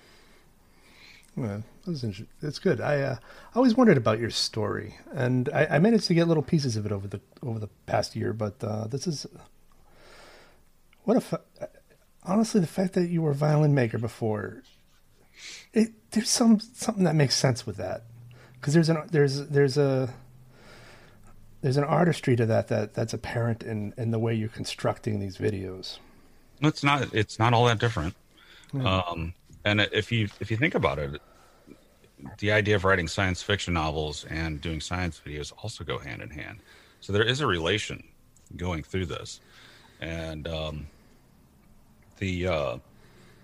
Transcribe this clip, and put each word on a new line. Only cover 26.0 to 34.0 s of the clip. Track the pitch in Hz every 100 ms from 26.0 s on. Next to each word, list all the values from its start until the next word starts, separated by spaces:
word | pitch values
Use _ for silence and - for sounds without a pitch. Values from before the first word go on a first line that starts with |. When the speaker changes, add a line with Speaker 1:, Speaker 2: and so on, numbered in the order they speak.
| - - - - _ -
Speaker 2:
It's | 147 -
not, | 143 143 120
it's | 107 104 -
not | 117
all | 117 120
that | 107
different. | 120 - 78 - _ _ - - -
Speaker 1:
Yeah. | 139 127 95 87
Speaker 2:
Um, | 85 82 - - -
and | 104 104 101
if | 107 104
you, | 117 104 -
if | -
you | 110
think | 151
about | 202 87 71
it, | 71 71 - _ _ _ - - _ _ _ - 69 -
the | 104
idea | 107 104 104
of |
writing | 92 95 82
science | - 95 90
fiction | - 101 -
novels | 85 78 76